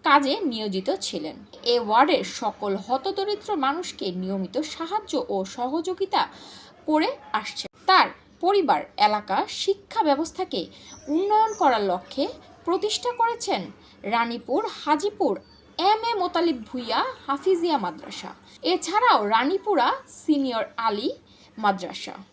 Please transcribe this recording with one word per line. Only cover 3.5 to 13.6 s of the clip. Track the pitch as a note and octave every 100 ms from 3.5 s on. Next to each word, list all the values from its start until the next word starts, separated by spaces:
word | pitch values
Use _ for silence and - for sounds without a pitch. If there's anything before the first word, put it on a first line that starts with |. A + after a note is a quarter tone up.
| F#4
মানুষকে | C4+ D#4 F4 - G3+ F3+
নিয়মিত | F#3 G3 F3+ A3+ D#4
সাহায্য | - E4 G#4 G4+ D4 -
ও | G3 F#3+ -
সহযোগিতা | B3 D#4 E4+ F4+ E4+ - - - - - - - -
করে | D#4 F#4+ C#5+ -
আসছেন। | G#3+ G#3 - - _ -
তার | F#4 A#3 - - _
পরিবার | F4 G4+ C#4+ D#3 - - G#3+
এলাকা | G#3 G3+ G3+ G4+ -
শিক্ষা | - G4 - A4
ব্যবস্থাকে | D#4+ C#4 E4 - F#4 A3+ D#3+ - - - -
উন্নয়ন | D#4 G4+ G#4+ A4 G#4
করার | D#4 A3+ G3
লক্ষ্যে | F#3 - - E4 - - -
প্রতিষ্ঠা | - F4+ G#4 - B4
করেছেন | A#4+ A#4 A#4 - A#3